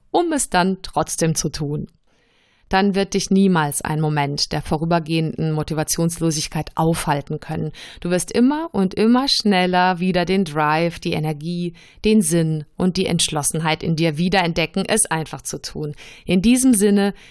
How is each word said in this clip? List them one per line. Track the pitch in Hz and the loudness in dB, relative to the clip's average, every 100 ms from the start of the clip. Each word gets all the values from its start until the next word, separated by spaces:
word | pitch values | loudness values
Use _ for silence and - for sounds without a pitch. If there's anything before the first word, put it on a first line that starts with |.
| _ | _
um | 330 349 | -2 0
es | 294 - | -2 0
dann | 180 185 190 | 2 2 -2
trotzdem | - - 160 - 165 | -4 -4 -2 0 0
zu | 156 156 | 0 -4
tun. | - 147 151 - _ _ _ _ _ _ _ - | -4 -4 -6 -8 _ _ _ _ _ _ _ -2
Dann | 190 202 190 | 2 2 2
wird | 196 | 0
dich | 196 - | -2 2
niemals | 190 196 175 147 - | 4 4 4 0 -2
ein | - 151 | -4 -2
Moment | 156 151 143 143 - | 0 0 -2 -4 -4
der | 151 | -4
vorübergehenden | - 156 165 170 156 160 160 - 160 | -4 -2 0 0 0 -2 -2 -2 -2
Motivationslosigkeit | 156 151 156 151 - 170 165 165 151 - 156 151 | -2 -2 -4 -2 -2 -2 0 -2 -2 -4 -6 -6
aufhalten | - 160 165 - 147 - 151 | -2 0 0 -2 -2 -4 -10
können. | - 160 156 - - - | -8 -8 -8 -10 -18 -10
Du | 175 | -2
wirst | 180 - | -2 0
immer | - 247 302 330 | 2 2 2 -4
und | - 190 - | -2 -2 2
immer | 220 247 277 | 2 4 2
schneller | - 208 185 180 180 180 180 | 0 2 2 2 2 2 2
wieder | 185 180 170 | 0 0 2
den | 190 | 0
Drive, | 180 151 151 156 170 165 | 0 0 0 2 0 -2
die | 170 | -4
Energie, | 165 156 147 160 175 175 - - - | -2 -2 -4 -6 -6 -6 -10 -18 -2
den | 214 220 | 4 4
Sinn | 170 170 160 156 151 - | 4 2 2 -2 -6 -2
und | 185 185 | 0 0
die | 180 | 0
Entschlossenheit | 170 - 156 139 160 160 156 | 0 0 -2 -2 -2 -2 -2
in | - 156 | -2 0
dir | 165 151 | 0 0
wiederentdecken, | 180 190 170 170 160 - 190 | 0 2 2 0 -2 -2 -2
es | 220 - | 0 0
einfach | 160 156 135 | -2 -6 -10
zu | - - | -10 -10
tun. | - - 151 151 - - - | -10 -8 -8 -10 -18 -10 0
In | 185 | 2
diesem | 202 254 262 | 4 4 4
Sinne, | 220 208 202 202 196 - | 4 4 4 2 -2 -12